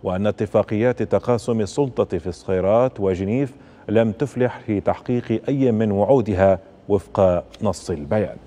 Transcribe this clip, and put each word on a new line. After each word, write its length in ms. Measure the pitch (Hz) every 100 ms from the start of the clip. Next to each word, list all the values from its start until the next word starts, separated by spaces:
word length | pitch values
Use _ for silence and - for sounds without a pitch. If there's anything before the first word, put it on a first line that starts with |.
وأن 240 | 98 92 104
اتفاقيات 760 | 104 104 110 101 107 120 120
تقاسم 580 | 107 101 - 120 - 113
السلطة 580 | 101 - 143 120 107 123
في 80 | 92
الصخيرات 760 | 87 - 92 92 110 127 -
وجنيف 520 | 98 90 95 120 139 - - - -
لم 240 | 104 113
تفلح 460 | 98 139 - 123 -
في 220 | - 101
تحقيق 600 | 90 98 - 123 113 113 -
أي 240 | 139 131
من 200 | 110 110
وعودها 680 | 101 101 139 107 92 98 95 - - -
وفق 560 | 101 - - 95 87 - -
نص 280 | 104 92 -
البيان. 460 | 85 71 107 95 58